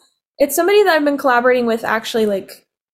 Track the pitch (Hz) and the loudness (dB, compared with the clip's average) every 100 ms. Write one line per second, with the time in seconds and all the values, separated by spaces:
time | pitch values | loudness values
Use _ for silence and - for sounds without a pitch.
0 | _ _ _ - 277 339 349 415 381 311 | _ _ _ -2 -2 0 2 4 4 2
1 | 294 277 277 240 247 247 240 233 226 220 | 0 0 0 0 2 0 0 -4 -4 -6
2 | - 226 214 196 - - _ _ _ | -4 -2 -2 -4 -8 -20 _ _ _